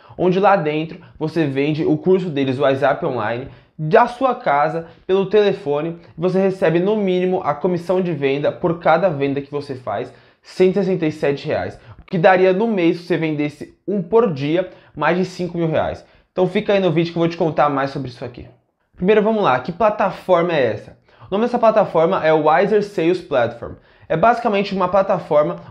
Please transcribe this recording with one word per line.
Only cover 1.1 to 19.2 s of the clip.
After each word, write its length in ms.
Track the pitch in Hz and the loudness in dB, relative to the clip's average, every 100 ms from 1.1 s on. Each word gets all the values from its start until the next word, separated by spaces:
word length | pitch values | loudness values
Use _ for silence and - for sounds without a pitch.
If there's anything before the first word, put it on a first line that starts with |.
| - | -8
você 260 | 156 170 151 | -4 0 0
vende 400 | 135 143 156 147 | 0 0 0 0
o 100 | 151 | 0
curso 320 | 180 185 180 | 2 2 0
deles, 300 | 139 135 131 | -2 -2 0
o 60 | |
WhatsApp 420 | 139 131 135 143 165 | 0 2 0 0 -4
Online, 440 | 123 107 120 139 - _ - | -4 -4 -6 -10 -18 _ -8
da 300 | 156 214 233 | 2 4 2
sua 260 | - 269 | 0 -2
casa, 540 | 240 175 143 156 165 165 - - | -2 0 0 0 -2 -10 -12 -2
pelo 220 | 190 190 | -2 2
telefone, 720 | 214 202 - 143 147 160 170 - - | 2 2 0 -2 -4 -4 -8 -16 -4
e 20 | |
você 200 | 175 190 | -2 2
recebe 400 | 190 185 185 165 | 0 2 0 2
no 160 | 185 220 | 0 0
mínimo 440 | 196 180 185 185 | 0 0 0 -2
a 100 | - | -2
comissão 480 | 147 185 175 170 185 | -2 -2 -2 -2 -2
de 120 | 175 | -2
venda 380 | 151 139 139 147 | -2 -2 0 -2
por 280 | 147 175 170 | -2 -4 0
cada 300 | 190 165 190 | 2 2 2
venda 320 | 143 139 139 | -2 -4 -4
que 100 | 139 | -6
você 240 | 143 - 123 | -10 -10 -10
faz, 360 | - 104 135 - _ _ | -6 -6 -8 -14 _ _
cento 380 | - - 185 190 | -10 0 2 2
e 0 | |
sessenta 260 | 190 180 160 | -2 -2 -2
e 60 | |
sete 340 | 151 143 143 156 | -2 -2 -2 -4
reais, 340 | 107 92 - - - | -4 -4 -10 -20 -20
o 40 | |
que 140 | - 165 | -6 2
daria 340 | 190 185 185 | 4 4 4
no 160 | 185 233 | 2 0
mês, 300 | 202 170 170 | 2 0 0
se 60 | |
você 120 | - 165 | -2 -2
vendesse 640 | 160 151 147 - - _ - | -2 -2 -4 -6 -18 _ -6
um 140 | 202 | -6
por 320 | 170 226 220 | 0 2 2
dia, 380 | 139 143 170 185 - _ - | 0 -2 -2 -2 -8 _ -4
mais 200 | 151 175 | 0 0
de 100 | 180 | -2
cinco 300 | - 175 170 | -4 -8 -4
mil 120 | 165 | -2
reais. 360 | 143 85 - - _ _ | 0 -2 -6 -14 _ _
Então 180 | - 180 | -2 0
fica 240 | 208 208 | 0 0
aí 80 | 202 | 2
no 100 | 185 | 2
vídeo 220 | 160 165 | 0 0
que 40 | 170 | 0
eu 40 | |
vou 80 | 165 | -2
te 80 | 170 | 0
contar 320 | 170 147 147 | -2 2 0
mais 220 | 139 139 | 0 -4
sobre 180 | 143 131 | -6 -10
isso 160 | - 123 | -12 -14
aqui. 200 | 123 120 _ _ _ _ - | -14 -20 _ _ _ _ -4
Primeiro 260 | 180 214 | 2 2